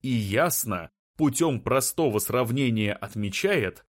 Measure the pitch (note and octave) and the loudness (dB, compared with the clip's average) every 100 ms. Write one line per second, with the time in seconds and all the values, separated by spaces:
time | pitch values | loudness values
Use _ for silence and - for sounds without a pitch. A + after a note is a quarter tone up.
0 | C3+ A#2+ G2+ G#2+ F3 - A#2 F#2 D#2+ - | -2 -2 0 0 0 0 -4 -6 -8 -16
1 | _ - D3+ - E3 A#2+ - C3 - - | _ 0 0 2 0 0 0 0 0 0
2 | D3+ G#2+ - B2 A#2 B2+ C3 A2 G#2+ G#2 | 2 2 0 0 0 0 2 2 0 -2
3 | G2+ G#2+ G2+ F#2+ G3 F#3+ F#2+ - _ | -6 -4 -4 -2 0 2 0 -4 _